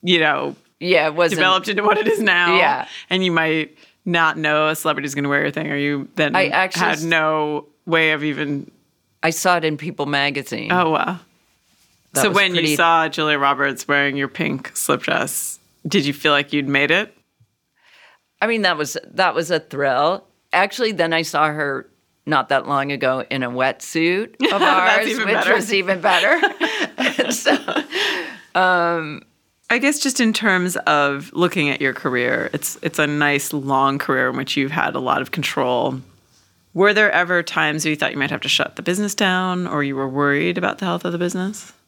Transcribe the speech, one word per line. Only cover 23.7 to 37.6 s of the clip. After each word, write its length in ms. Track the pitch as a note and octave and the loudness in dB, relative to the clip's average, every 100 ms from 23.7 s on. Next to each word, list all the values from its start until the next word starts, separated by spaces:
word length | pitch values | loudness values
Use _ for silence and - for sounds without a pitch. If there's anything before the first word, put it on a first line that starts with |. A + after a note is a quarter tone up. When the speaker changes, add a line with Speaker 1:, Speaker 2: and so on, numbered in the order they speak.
| C3+ - E3 E3 F#3 A3+ | -2 -6 -2 0 0 -4
Speaker 1:
<laughs> 180 | - A#3+ | -2 -2
Speaker 2:
of 80 | G3+ | 2
Speaker 1:
That's 380 | - F#3 F#3 G#3+ | 2 4 4 2
Speaker 2:
ours, 100 | A#3+ | 0
Speaker 1:
even 160 | A#3 G3+ | -2 0
Speaker 2:
which 80 | |
Speaker 1:
better. 200 | A3 F3+ | 0 2
Speaker 2:
was 180 | G#3 G#3 | 0 2
even 280 | G3+ F#3 F#3 | 0 0 0
better. 400 | F#3+ F3+ G3 D#4+ G4 - G#4+ G#4+ F4 - B3+ - B3+ | 2 4 4 2 0 0 -4 -4 -6 -2 -4 0 -2
<laughs> 60 | |
So, 240 | A#3+ - - - - D4 F4 G4+ F4+ D#4+ A#3+ - | 0 0 0 -2 -6 -4 -4 -4 -4 -8 -14 -4
um, 680 | - F#3 F3+ E3+ E3+ D#3 D3 _ _ _ _ _ | 0 2 2 0 -2 -6 -12 _ _ _ _ _
Speaker 1:
I 80 | A#3+ | 0
guess 200 | C#4 D4 | 2 0
just 200 | C#4 C4 | -2 2
in 120 | A3+ | 2
terms 440 | A3 G#3+ F#3 F3+ F3 | 2 2 2 0 -2
of 560 | - D3 C#3+ C#3 D3+ | 0 2 2 -2 -6
looking 380 | - F3 F3 C#3+ | -2 0 2 -2
at 100 | C3+ | 0
your 120 | C#3 | -2
career, 560 | C3 D3 B2 B2 B2+ D3 | -2 -2 0 0 0 -2
it's, 240 | C3 - - | -6 -6 -6
it's 160 | E3 - | -6 -2
a 80 | D3 | 0
nice 460 | D3 D3 C#3+ - | 2 0 0 -2
long 460 | D3+ C3+ C3+ C3+ C#3 | -6 -2 2 2 0
career 300 | - C3+ B2+ | -2 0 0
in 80 | B2+ | -2
which 200 | C3+ - | -4 -2
you've 140 | C3+ | -2
had 220 | D#3 - | 0 -2
a 40 | C#3 | -2
lot 220 | B2+ C3+ | -2 -2
of 80 | C3 | -2
control. 680 | - - - B2+ B2 B2 C3 C3 _ _ _ _ _ _ | -6 -4 -2 0 0 -2 -4 -12 _ _ _ _ _ _
Were 180 | E3 G3+ | 2 2
there 180 | G#3 G#3 | 4 2
ever 320 | E3 F3 F3+ | 2 2 0
times 420 | E3+ - | 0 -2